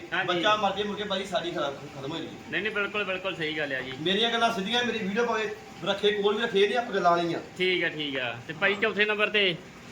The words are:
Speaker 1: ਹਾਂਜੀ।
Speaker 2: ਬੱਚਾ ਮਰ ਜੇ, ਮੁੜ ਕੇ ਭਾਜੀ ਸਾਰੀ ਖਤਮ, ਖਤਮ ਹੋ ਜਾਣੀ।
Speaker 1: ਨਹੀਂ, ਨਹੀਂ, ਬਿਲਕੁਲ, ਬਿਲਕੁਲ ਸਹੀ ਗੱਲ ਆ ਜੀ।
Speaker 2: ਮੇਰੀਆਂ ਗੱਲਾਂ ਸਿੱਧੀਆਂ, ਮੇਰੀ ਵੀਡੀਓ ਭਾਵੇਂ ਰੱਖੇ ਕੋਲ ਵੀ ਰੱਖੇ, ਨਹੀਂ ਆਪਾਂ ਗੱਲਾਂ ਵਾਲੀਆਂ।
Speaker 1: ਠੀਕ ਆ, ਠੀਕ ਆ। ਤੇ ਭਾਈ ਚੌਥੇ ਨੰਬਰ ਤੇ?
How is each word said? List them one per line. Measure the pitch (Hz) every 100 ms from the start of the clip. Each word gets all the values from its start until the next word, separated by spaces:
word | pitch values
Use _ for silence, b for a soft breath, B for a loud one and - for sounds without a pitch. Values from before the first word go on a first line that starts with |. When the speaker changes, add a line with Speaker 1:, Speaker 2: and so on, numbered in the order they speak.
| -
Speaker 1:
ਹਾਂਜੀ। | 175 180
Speaker 2:
ਬੱਚਾ | 180 170 214
ਮਰ | 202 190
ਜੇ, |
ਮੁੜ | 208 190
ਕੇ |
ਭਾਜੀ | 202 190 -
ਸਾਰੀ | 175 175
ਖਤਮ, | 160 143 135 143 143
ਖਤਮ | 135
ਹੋ | 165
ਜਾਣੀ। | 170 - -
Speaker 1:
ਨਹੀਂ, | 156
ਨਹੀਂ, | 208
ਬਿਲਕੁਲ, | 196 202 208
ਬਿਲਕੁਲ | 196 185 190 175
ਸਹੀ | 156 156
ਗੱਲ | 143
ਆ | 135
ਜੀ। | 127 131
Speaker 2:
ਮੇਰੀਆਂ | 165 196 233
ਗੱਲਾਂ | 233 233
ਸਿੱਧੀਆਂ, | 190 190 240
ਮੇਰੀ | 240 214
ਵੀਡੀਓ | 190 208 240
ਭਾਵੇਂ | 220 214 - - - 175
ਰੱਖੇ | 196 208
ਕੋਲ | 202 202 214
ਵੀ |
ਰੱਖੇ, | 233 196 208
ਨਹੀਂ | 247
ਆਪਾਂ | -
ਗੱਲਾਂ | 196 175
ਵਾਲੀਆਂ। | 170 170 147 - -
Speaker 1:
ਠੀਕ | 185 180
ਆ, | 165
ਠੀਕ | 151 147 135
ਆ। | 123 117 120
ਤੇ |
ਭਾਈ | 160 196 202
ਚੌਥੇ | 220 190 208
ਨੰਬਰ | 208 208
ਤੇ? | 208 196 170 - - -